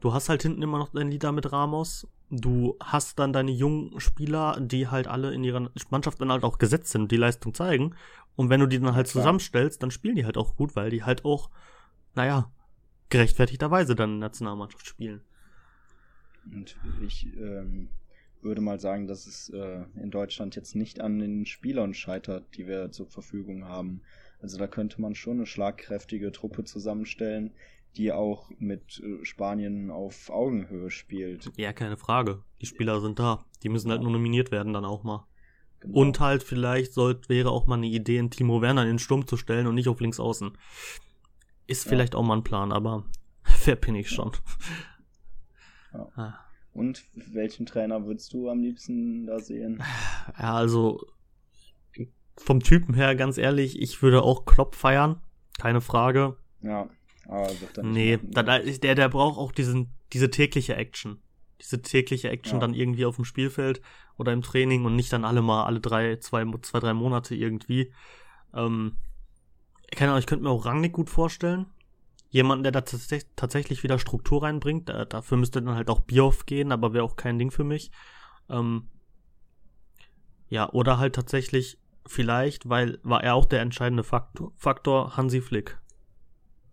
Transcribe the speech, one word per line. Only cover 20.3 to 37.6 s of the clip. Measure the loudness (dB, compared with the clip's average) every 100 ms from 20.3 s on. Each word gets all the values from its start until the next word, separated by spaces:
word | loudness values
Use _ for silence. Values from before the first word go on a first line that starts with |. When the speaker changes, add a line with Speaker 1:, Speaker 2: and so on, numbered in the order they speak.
| -8 -10 -12
Speaker 2:
jetzt | -10 -8
nicht | -8 -8
an | -6 -4
den | -4 -6 -8
Spielern | -8 -6 -4 -4
scheitert, | -6 -10 -10 -8 -12 -12 -16
die | -10
wir | -8 -8
zur | -12 -16
Verfügung | -18 -14 -12 -12 -12
haben. | -12 -10 -10 -12 -16 -20 -20 -20
Also | -14 -10
da | -8
könnte | -6 -8 -8
man | -8
schon | -8 -6 -6
eine | -6
schlagkräftige | -6 -6 -6 -10 -10 -8 -8 -8
Truppe | -10 -10 -10
zusammenstellen, | -12 -10 -8 -8 -8 -8 -6 -6 -8 -12 -20 -20 _ -6
die | -4
auch | -2 -4 -6 -12 -10
mit, | -8 -8 -12 -16
äh, | -12 -12
Spanien | -12 -8 -6 -6 -6 -8 -8
auf | -10 -12 -14 -8
Augenhöhe | -4 -2 -4 -6 -12 -12
spielt. | -12 -12 -12 -10 -12 -14 -10
Speaker 1:
Ja, | -8
keine | -6 -8 -8
Frage. | -2 -2 -2 -6 -12 -16
Die | -12
Spieler | -6 -2 -2
sind | -2 -2
da. | -2 -2 -6 -10
Die | -6
müssen | -4 -2
halt | -2
Speaker 2:
Ja. |
Speaker 1:
nur | -2
nominiert | 0 0 0 0
werden | -2 -4
dann | -6
auch | -6 -6
mal. | -8 -8 -12 -20 -20 _ -20 -18
Speaker 2:
Genau. | 0 4
Speaker 1:
Und | 6 6
halt | 4 2
vielleicht | 0 -2 0 0 -2
sollt, | 0 2 0 0
wäre | 2 2
auch | 4